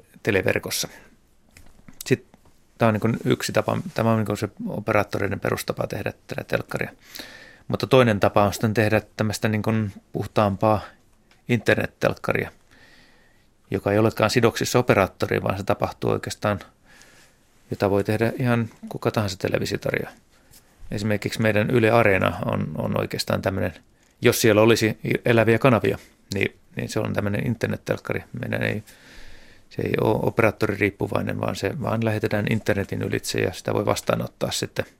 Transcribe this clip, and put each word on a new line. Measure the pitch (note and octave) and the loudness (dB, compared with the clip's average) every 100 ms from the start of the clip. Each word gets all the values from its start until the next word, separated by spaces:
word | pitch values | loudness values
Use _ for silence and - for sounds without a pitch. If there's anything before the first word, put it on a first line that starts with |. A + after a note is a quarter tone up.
| - - | -20 -10
televerkossa. | - G2 F#2 - - - - - - _ _ _ _ - - - - - - | 0 2 2 -2 -2 -6 -8 -12 -20 _ _ _ _ -20 -20 -20 -20 -12 -2
Sitten | E3+ - _ _ _ _ - | -2 -2 _ _ _ _ 0
tää | A#2 | 2
on | |
niin | G#2+ | 2
kuin | A2+ B2 B2+ | 0 -2 0
yksi | B2+ - | 0 0
tapa, | G#2 G#2 A2 - | -2 0 -2 -2
tämä | - A2+ | -2 2
on | A2+ | 2
niin | G#2 | 0
kuin | G#2 | -2
se | G2+ - A#3 | -4 -6 -8
operaattoreiden | - G#2 G#2 G2 - G2 G2 | -6 0 0 0 -2 -4 -2
perustapa | - G#2+ - - - | -2 -2 -4 -4 -4
tehdä | A2+ - - - | -4 -6 -8 -12
tätä | - | -10
telkkaria. | - - - - - - - - - - - - - | -4 -4 -4 -6 -6 -8 -20 -18 -18 -18 -20 -20 -6
Mutta | A#2+ - | -4 4
toinen | C3 A#2+ G2+ | 6 6 4
tapa | G2+ G#2+ | 4 4
on | G2+ | 2
sitten | - A2+ | 2 0
tehdä | G#2+ G#2+ G#2+ - - | 2 2 2 0 -4
tämmöistä | A2 G2+ A2 | -2 0 -2
niin | G#2+ | -2
kuin | G#2 A2 G#2 - _ | 0 0 -2 -6 _
puhtaampaa | - G#2 - G#2 F#2+ A2 G#2 - - _ _ _ _ - | -8 -2 2 2 2 2 2 0 -18 _ _ _ _ -2
internettelkkaria, | A#2+ - G#2+ - - - - - - - - _ _ - - - _ _ _ _ _ - | 0 2 0 0 -2 -2 -2 -2 -2 -4 -8 _ _ -20 -20 -20 _ _ _ _ _ -6
joka | G2 G2+ | -4 0
ei | G#2 | 4
olekaan | A2 - G#2+ | 2 4 2
sidoksissa | B2+ A#2 - - B2 | 4 2 2 0 2
operaattoriin, | B2 G#2+ F#2 - G2+ G2+ | 4 4 4 0 -2 -2
vaan | G#2 G2 | -2 -4
se | |
tapahtuu | - - G#2 - A#2 | -2 -2 -2 -2 -2
oikeastaan, | G#2 G#2 - G#2+ G#2 - _ _ - - - _ _ _ _ - | -2 -4 -4 -2 -2 -6 _ _ -20 -20 -20 _ _ _ _ -12
jota | - G2+ | -2 0
voi | G2+ | 2
tehdä | G2 G#2+ A2+ - | 2 0 0 0
ihan | B2 A#2+ A2+ - A2 | 0 0 -2 -8 -12
kuka | - A#2+ | -4 -2
tahansa | A#2 G2+ F#2+ | 0 -2 -2
televisiotarjoaja. | G2+ - G2 G2+ - - - - _ _ _ - _ - - | -2 0 -2 -4 -4 -4 -6 -12 _ _ _ -20 _ -20 -10
Esimerkiksi | A2 G#2+ G#2 - - | -4 -2 -2 -2 0
meidän | A2 G#2 G#2+ | 2 2 2
Yle | A#2+ A2 | 4 4
Areena | A#2 A2 F#2+ G2+ F#2 - | 6 6 4 2 0 -4
on, | G#2 G2+ - | -2 -4 -4
on | A2 G#2+ | -4 -2
oikeastaan | G2+ - - G2 | -4 -4 -4 -2
tämmöinen, | F#2 F#2+ F#2+ - _ _ _ - | -2 -2 -4 -6 _ _ _ 0
jos | A#2+ A2+ | 2 4
siellä | A2+ G#2 | 4 6
olisi | A2 A2 G#2+ - B2+ A#2 - | 6 4 2 -2 -4 -2 2
eläviä | A2+ A2 A2+ | 2 4 4
kanavia, | C#3 A2 A2 - - _ - | 4 4 2 -4 -8 _ -8
niin, | G2 - - _ - | -4 -4 -6 _ -10
niin | A#2 | -6
se | A2 | -4
on | A2 | -2
tämmöinen | G#2 G#2 G#2 B2+ | -2 -2 -4 -4
internettelkkari. | A2 G#2+ G#2 - - - - - - | -2 -4 -4 -4 -6 -4 -8 -8 -10
Meidän | - A1 | -6 -4
ei, | A1+ G#1+ - - - - - - - - - | -2 -4 -10 -20 -20 -20 -18 -18 -20 -20 -18
se | - | -6
ei | - - | -2 0
ole | A#2 G#2+ | 2 2
operaattoririippuvainen, | - G2+ A2 - G#2 G2+ G#2 - - G#2+ G2 G2+ | 0 2 0 2 -2 0 -2 -2 -4 -4 -4 -4
vaan | G#2+ - | -4 -4
se | G2 - | -6 -4
vaan | - A2 A2+ | -4 -2 0
lähetetään | G#2+ A2 G#2+ G#2+ | -2 -2 -2 0
internetin | A2+ - G2 F#2+ G#2 | -2 0 -2 -2 -4
ylitse | G#2 - - - | -4 -4 -2 -2
ja | G#1+ | -2
sitä | - - | -2 -4
voi | - G#2+ | -2 0
vastaanottaa | - - A2+ A2+ - - | -2 -2 -4 -4 -6 -6
sitten | - - - - _ | -4 -8 -6 -8 _